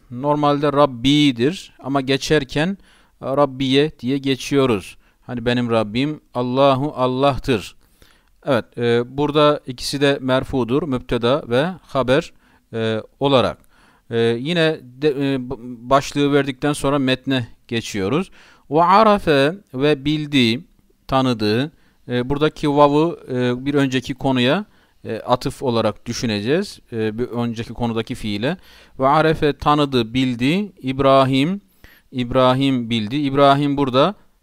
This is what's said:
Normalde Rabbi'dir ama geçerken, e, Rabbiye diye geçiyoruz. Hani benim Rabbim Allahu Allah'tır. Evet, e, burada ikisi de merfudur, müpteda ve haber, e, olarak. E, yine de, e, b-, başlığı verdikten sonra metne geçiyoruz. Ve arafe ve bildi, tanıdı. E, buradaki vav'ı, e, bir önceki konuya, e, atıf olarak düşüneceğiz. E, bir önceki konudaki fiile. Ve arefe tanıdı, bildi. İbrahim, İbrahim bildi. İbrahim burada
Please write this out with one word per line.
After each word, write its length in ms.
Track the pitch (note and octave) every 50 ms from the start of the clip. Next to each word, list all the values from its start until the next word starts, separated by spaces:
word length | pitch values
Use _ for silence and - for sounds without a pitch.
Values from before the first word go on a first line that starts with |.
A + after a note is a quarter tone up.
| _ _
Normalde 600 | A#2+ B2 C#3 D3 D3 D3 D3 C#3+ C#3+ C#3+ D3+ D3
Rabbi'dir 1000 | C3+ C#3+ D3 C#3 B2 A2+ A#2+ C#3 D3 D3 D3 C#3 A#2+ A2+ B2 D3+ F#3+ - - - _ -
ama 220 | - C3 C#3 C#3
geçerken, 800 | C3 C3 C3+ C3+ - - D#3 D3 C3+ - - C#3+ D#3+ F#3 G3+ - _ _ _ _ _ _ _ _
e, 40 | -
Rabbiye 720 | B2+ C3+ C#3 C#3+ C3+ C3 C3 C3+ B2+ C3+ C#3 D3+ D#3 - -
diye 200 | A#2 B2 C#3 C#3
geçiyoruz. 800 | C3+ C3+ C3 - - - C#3+ C#3 C3+ B2+ A2 F#2 - - - - _ _ _ _
Hani 240 | _ - B2 A#2 A#2
benim 240 | B2 B2 B2 A#2+ A#2
Rabbim 500 | A#2 A2+ G#2+ G#2 G#2+ B2 C#3 D3+ D3+ - - _ -
Allahu 580 | B2 B2+ B2 B2 C3+ C#3 C#3 C3+ C3 C#3+ D3+ -
Allah'tır. 800 | B2 B2+ B2+ B2+ C3 C#3 C#3+ C3 G#2+ - C#3 A#2+ F#2 - - - - _ _ _ _ _ _ _ _ _ _ _ _ -
Evet, 320 | D3+ C3 G#2+ - - _ A#2
e, 380 | A#2 A#2 A#2 A#2+ B2 B2 C3+
burada 440 | C#3+ D3 D3 C#3+ D3+ D3 D3 D3 - -
ikisi 340 | C#3 B2 - - - D3 C3+
de 180 | C#3+ C#3 C#3 -
merfudur, 600 | C3 B2+ B2+ C3 - - C#3+ C3 A#2 G#2+ C3 D#3
müpteda 640 | F3+ C#3+ B2+ B2 - - C3 A2+ A2+ A#2+ C#3 - - A#2
ve 180 | A#2+ C3 D#3 F#3 F3+ -
haber, 500 | - - - C3+ B2 B2 C3 E3 - - - _ _ _ _ _ _ _
e, 280 | A#2 A2+ A2+ A2 A2 G#2+ - - _ _
olarak. 380 | C3+ C#3 C#3 A#2+ G2+ E2+ C#2+ - _ _ _ _ _ _ _ _ _ -
E, 80 | A#2 A#2
yine 640 | A#2 A#2 A#2 A#2+ C3 D#3+ F3+ F3 D#3+ D#3+ D#3 -
de, 260 | B2+ B2 B2+ C3 D3 D3+
e, 420 | B2+ C#3+ C#3 C#3 C#3 B2+ B2 B2+
b-, 400 | C#3 A2 A#2+ B2 B2 A2 A#2+ B2+
başlığı 420 | C3+ C#3 - - - C#3+ C#3+ C#3
verdikten 400 | C#3+ C#3 C3+ C#3 C3 - D3+ D3
sonra 260 | D3 - C#3+ C#3 C#3+ C#3+
metne 500 | C3 C3 B2+ B2+ - C#3 C3+ B2+ A2+ - - _ _ -
geçiyoruz. 640 | A#2 A2+ - - - G2+ F#2+ G2+ C3+ F3 F#3+ - - - - - _ _ _ -
Ve 120 | C#3+ D#3+
arafe 720 | E3+ F3 F#3+ G#3+ A3 G#3+ G3+ G3+ - E3+ D3 C3+ C#3 D#3 F#3+ G3+ - _ -
ve 300 | C3 C#3 D3+ D3+ C#3 C3+
bildi, 600 | D3 D#3 D3+ D3+ D3 C#3+ C3+ A#2+ A2+ A#2 D3 - - _ _ _ _ _ _ _
tanıdı. 640 | - C3+ C3+ C3 B2+ A#2+ G#2+ G#2+ G#2 G#2+ A#2+ C#3+ D#3+ - _ _ _ _ _ _ B2
E, 220 | B2 B2 B2 C3
buradaki 400 | C#3+ C#3+ D3+ D#3 - - D#3+ C#3+
vav'ı, 480 | C#3 D3 D3 C#3+ C#3+ D3+ E3 E3+ - - - -
e, 380 | B2+ B2 B2 B2 B2 B2+ C3+
bir 80 | C#3+ C#3+
önceki 400 | C#3 C#3 C3 B2+ B2+ - - C3+
konuya, 500 | - - C3+ C3 B2 A#2+ C3 D#3 G3+ G#3 - _ _ _ _ _ _ -
e, 140 | A2 A2 G2+
atıf 440 | - - B2+ - - C3+ - -
olarak 440 | C#3 B2+ A#2 A2+ A2 G#2+ - - -
düşüneceğiz. 760 | A#2+ A2 - C3 A#2 G#2 G2+ G2+ B2 D3+ F#3+ G#3 - - - _ _
E, 260 | A#2+ A2 A2 A2 G#2+ A#2
bir 60 | B2
önceki 480 | - A2+ A#2+ A#2+ A#2 A2 A2+ A#2 -
konudaki 420 | A2+ A2 A#2+ A#2 A2 A2+ A2 - A#2+
fiile. 420 | - A2+ G#2+ G2+ G2+ A#2+ D3 F#3+ - - - - - - _ - -
Ve 80 | C3
arefe 460 | C3+ D3 D#3+ D#3 D#3+ D#3 - D#3 C#3+
tanıdı, 600 | C#3 - - D3+ D3 D3 D3 C#3 C3 A#2+ A2 A2 A#2+
bildi. 580 | C3 C3 B2+ A#2+ A2+ B2 C#3 F3 G3+ G#3+ F#3+ - -
İbrahim, 800 | - C3 C3 C3+ C3+ C3+ C3+ C3+ C3 B2+ C3+ C3 C#3+ F3 G3 G3+ - _ _ _ - - _ _ _ _
İbrahim 800 | C#3 B2 B2 A#2+ B2+ C3 B2+ B2+ B2+ C3 C#3 C3+ C3 B2 A#2 A2+
bildi. 260 | A#2+ A2+ G#2 G#2 C3+
İbrahim 600 | D3+ D3 C3+ C3+ C#3+ C#3+ C#3 C#3 C#3+ D3 C#3+ C#3
burada 380 | C#3 C#3 C3 A#2+ C3+ D3+ F#3+ - - _ _ _ _